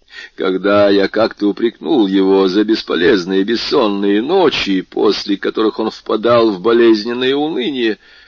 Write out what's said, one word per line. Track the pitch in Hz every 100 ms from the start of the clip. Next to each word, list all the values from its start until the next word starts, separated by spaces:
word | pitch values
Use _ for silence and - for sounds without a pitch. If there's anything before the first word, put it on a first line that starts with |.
| _ - - -
Когда | 92 92 98 101 101
я | 101 95
как-то | 107 110 - 101
упрекнул | 92 117 - - 165 101
его | 95 95 98 95
за | 95
бесполезные | 107 110 - - 85 104 87 95
бессонные | 101 117 - 147 107 101 101 101
ночи, | 131 190 160 - - 95
после | 87 - 110 98 - 98
которых | - 110 110 -
он | 110
впадал | - - 113 117 120 113
в | 95
болезненное | 104 117 117 110 110 123 127 139
уныние, | 151 196 226 135 113 101 _ -